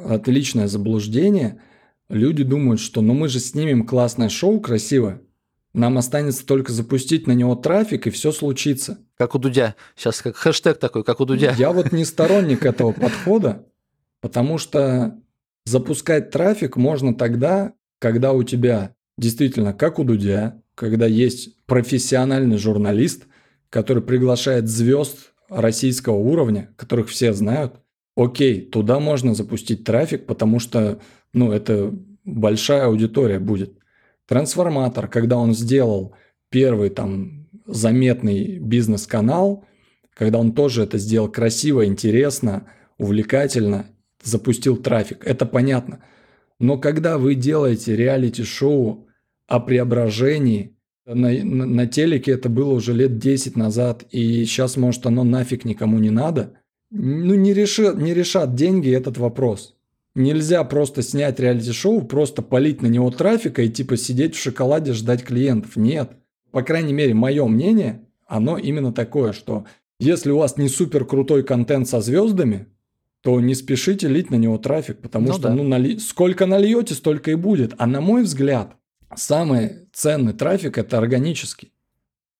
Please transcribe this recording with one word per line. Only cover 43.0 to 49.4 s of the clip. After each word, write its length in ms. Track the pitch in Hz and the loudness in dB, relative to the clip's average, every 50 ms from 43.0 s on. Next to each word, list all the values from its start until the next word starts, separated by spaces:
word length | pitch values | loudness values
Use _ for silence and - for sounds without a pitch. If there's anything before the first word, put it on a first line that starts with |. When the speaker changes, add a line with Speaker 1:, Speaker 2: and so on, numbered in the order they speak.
| 117 101 104 110 107 - 135 139 143 139 - 123 107 101 101 98 101 - _ _ _ _ _ _ | -4 -2 0 -2 0 0 0 0 0 0 0 0 0 0 -2 -2 -6 -10 _ _ _ _ _ _
Speaker 1:
запустил 540 | - 113 117 110 - 127 117 117 - 135 123 | -6 -4 -4 -2 0 -2 -2 0 0 0 0
трафик, 500 | - - 135 123 110 104 - - - - | 0 0 -2 0 0 -2 -4 -8 -8 -4
это 180 | 131 131 - - | -4 -2 -2 -2
понятно. 580 | 113 - 123 127 139 135 123 - - - - - _ _ _ _ _ _ _ _ _ _ _ | -2 0 0 2 2 0 -2 -4 -6 -14 -16 -20 _ _ _ _ _ _ _ _ _ _ _
Но 200 | 120 127 143 131 | 0 0 2 2
когда 400 | 143 147 151 156 160 165 165 139 | 0 -2 0 0 -2 -2 0 2
вы 160 | 127 139 139 | 2 2 2
делаете 640 | 131 123 143 156 151 143 127 113 107 - 117 107 | 2 0 0 0 2 2 2 0 0 -2 -2 0
реалити-шоу 1120 | 110 120 131 135 135 127 117 - - 110 - - - 135 143 147 139 120 107 107 - - _ _ _ _ _ _ _ | 2 2 2 2 2 0 -2 -2 -4 -8 -8 -4 -2 0 2 2 2 2 0 -2 -6 -14 _ _ _ _ _ _ _